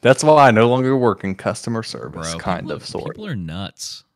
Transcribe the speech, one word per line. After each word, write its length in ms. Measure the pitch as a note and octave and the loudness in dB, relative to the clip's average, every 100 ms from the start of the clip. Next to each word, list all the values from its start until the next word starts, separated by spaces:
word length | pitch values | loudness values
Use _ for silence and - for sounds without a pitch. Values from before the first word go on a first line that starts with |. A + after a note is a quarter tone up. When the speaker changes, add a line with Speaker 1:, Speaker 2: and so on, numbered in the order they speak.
Speaker 1:
That's 220 | A#2+ C3+ | 4 4
why 240 | D3+ D#3 C#3 | 6 8 8
I 40 | |
no 160 | A2 A#2 | 6 4
longer 300 | B2 C3 C3+ | 2 0 0
work 260 | A#2+ G2 | 0 -2
in 120 | G2 F#2+ | -6 -6
customer 480 | - G2 - A2+ | -6 -6 -6 -8
service, 480 | A2 A#1 B1 E2+ E2 | -8 -12 -14 -12 -10
Speaker 2:
Bro, 80 | E2 | -10
Speaker 1:
kind 220 | - F2+ | -6 -6
Speaker 2:
people, 120 | - - | -6 -12
Speaker 1:
of, 100 | - | -12
sort 300 | - - - | -12 -12 -12
Speaker 2:
people 100 | G#3+ | -10
Speaker 1:
of. 60 | |
Speaker 2:
are 40 | B2 | -10
nuts. 680 | E2 E2 G2 _ - - _ | -10 -10 -12 _ -16 -16 _